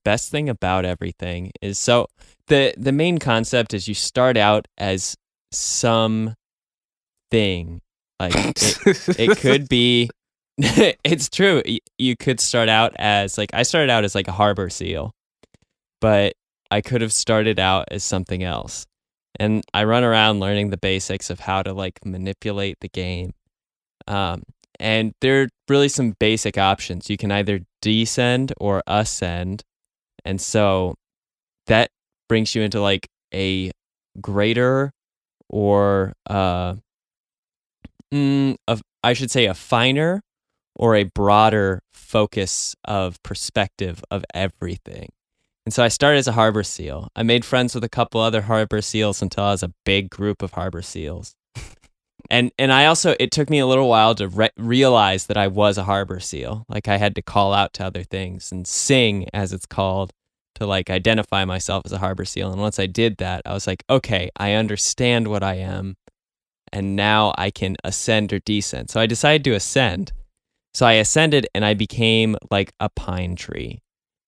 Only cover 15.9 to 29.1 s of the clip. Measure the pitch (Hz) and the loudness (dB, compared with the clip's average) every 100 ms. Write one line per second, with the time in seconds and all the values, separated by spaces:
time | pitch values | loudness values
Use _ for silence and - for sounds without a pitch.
15.9 | - 110 104 101 - _ _ - 104 - | -2 2 4 2 -2 _ _ -4 -4 -2
16.9 | 123 110 - - 110 110 101 95 95 - | -2 0 -2 2 2 2 2 2 2 -2
17.9 | 95 - 92 90 92 90 62 - - - | -8 -4 -4 -4 -6 -4 -6 -8 -14 -18
18.9 | _ _ _ _ - 107 107 - 104 107 | _ _ _ _ -4 0 0 -2 0 2
19.9 | 120 120 110 107 104 98 104 104 98 98 | 4 4 6 4 4 0 0 -2 -2 -2
20.9 | 95 - 98 - 90 - 95 98 95 92 | -2 -4 -8 -8 -10 -4 -4 -4 -6 -8
21.9 | - 98 92 95 98 107 101 98 - 98 | -8 -10 -8 -8 -8 -6 -6 -6 -8 -12
22.9 | - 90 90 92 - _ _ _ _ _ | -8 -6 -6 -8 -12 _ _ _ _ _
23.9 | _ - 101 92 85 - _ _ - 110 | _ -6 -4 -2 -4 -12 _ _ -6 -2
24.9 | 110 110 - 131 135 131 _ - 139 143 | 0 0 0 2 4 2 _ 0 4 4
25.9 | - 120 - 110 110 107 101 95 98 - | 2 -2 2 2 2 -2 0 2 0 -4
26.9 | 90 - 104 104 101 101 98 90 - 107 | -8 -6 -4 0 0 0 -2 -4 -6 0
27.9 | 110 113 - 123 127 135 - 101 95 - | 0 0 0 2 2 -2 -2 -2 -2 0
28.9 | 104 107 | 0 0